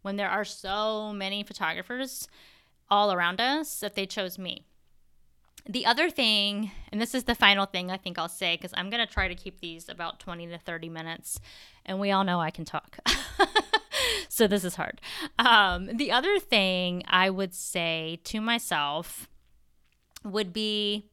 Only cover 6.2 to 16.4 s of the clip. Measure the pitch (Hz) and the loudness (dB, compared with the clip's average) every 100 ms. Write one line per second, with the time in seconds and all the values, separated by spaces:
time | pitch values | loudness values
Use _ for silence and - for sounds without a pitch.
6.2 | 233 214 202 202 214 - - 208 233 262 | 2 4 2 -2 -4 -8 -8 -4 -2 0
7.2 | - 233 208 196 196 185 180 190 190 175 | -2 6 8 8 4 -2 -6 -6 -6 -6
8.2 | 170 - 180 170 180 - 185 233 220 - | -6 -4 -2 -2 -4 -6 -4 -2 -2 -2
9.2 | 190 175 196 - 170 165 - 170 170 - | -2 -4 -12 -14 -14 -14 -14 -10 -10 -10
10.2 | - 170 170 170 - 165 165 165 165 165 | -12 -12 -10 -12 -8 -8 -8 -10 -10 -10
11.2 | - - - - - - - 190 202 196 | -10 -12 -12 -20 -20 -16 -6 -2 2 4
12.2 | 196 175 160 - 165 156 - - - - | 4 2 0 -4 -8 -8 -10 -4 0 0
13.2 | - - - - - 440 - 571 508 427 | 0 2 4 4 2 0 0 -2 0 -2
14.2 | - - 214 202 175 - 156 - - - | -2 2 4 2 -2 -4 -6 -8 -12 -10
15.2 | 320 - 240 226 196 180 190 226 277 233 | -4 2 8 8 8 2 -2 -2 0 2
16.2 | 320 403 | 2 0